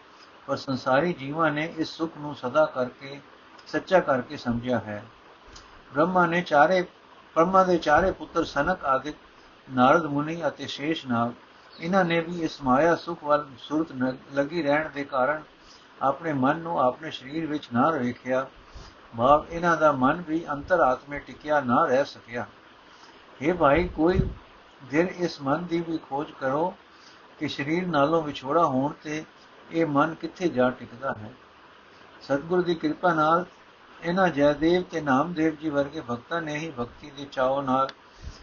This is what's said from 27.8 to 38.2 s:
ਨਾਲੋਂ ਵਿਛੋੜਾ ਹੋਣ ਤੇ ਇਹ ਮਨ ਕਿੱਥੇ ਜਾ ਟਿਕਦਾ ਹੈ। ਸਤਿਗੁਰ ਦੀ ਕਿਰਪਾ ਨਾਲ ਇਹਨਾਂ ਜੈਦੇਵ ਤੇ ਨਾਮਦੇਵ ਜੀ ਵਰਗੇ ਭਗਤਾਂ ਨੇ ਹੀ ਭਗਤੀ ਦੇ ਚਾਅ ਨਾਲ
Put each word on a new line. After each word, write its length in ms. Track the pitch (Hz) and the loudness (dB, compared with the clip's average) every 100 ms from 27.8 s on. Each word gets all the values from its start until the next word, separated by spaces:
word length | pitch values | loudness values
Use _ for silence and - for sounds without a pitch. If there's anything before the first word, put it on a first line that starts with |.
| 180 | 0
ਨਾਲੋਂ 340 | 151 143 165 | 2 4 2
ਵਿਛੋੜਾ 420 | 151 127 131 160 | -2 -6 -2 2
ਹੋਣ 280 | 160 131 139 165 | 2 2 -2 -4
ਤੇ 220 | 156 151 160 - - - - | -8 -10 -10 -18 -20 -20 -6
ਇਹ 160 | 165 160 | -2 0
ਮਨ 280 | 143 156 | 2 0
ਕਿੱਥੇ 340 | 160 160 - 180 | -2 -10 -4 -2
ਜਾ 220 | 123 127 | 2 2
ਟਿਕਦਾ 440 | 123 117 120 135 110 | 0 -10 -10 -8 -8
ਹੈ। 140 | 107 127 - - - - - - - - | -12 -16 -20 -20 -20 -20 -20 -20 -20 -14
ਸਤਿਗੁਰ 400 | - 139 165 180 | -4 -4 0 0
ਦੀ 120 | 175 | 0
ਕਿਰਪਾ 400 | 165 156 - 180 | -2 -4 0 0
ਨਾਲ 300 | 160 156 170 175 - - - - - | 2 4 2 0 -10 -20 -20 -20 -10
ਇਹਨਾਂ 260 | 165 180 185 | -2 2 2
ਜੈਦੇਵ 540 | 139 143 143 160 180 | 4 2 4 2 2
ਤੇ 180 | 180 165 | 0 -4
ਨਾਮਦੇਵ 540 | 147 131 160 165 160 | 0 0 0 0 -2
ਜੀ 160 | 151 156 | -2 -2
ਵਰਗੇ 300 | 143 139 160 | -2 -2 -6
ਭਗਤਾਂ 420 | 120 117 - 170 | -8 -10 -6 -6
ਨੇ 160 | 156 151 | -4 -6
ਹੀ 140 | 160 127 | -8 -8
ਭਗਤੀ 320 | 117 - 151 | -10 -12 -18
ਦੇ 140 | 139 139 | -16 -10
ਚਾਅ 300 | 143 127 139 | -2 0 0
ਨਾਲ 260 | 135 131 135 - - - | 0 0 0 -6 -20 -18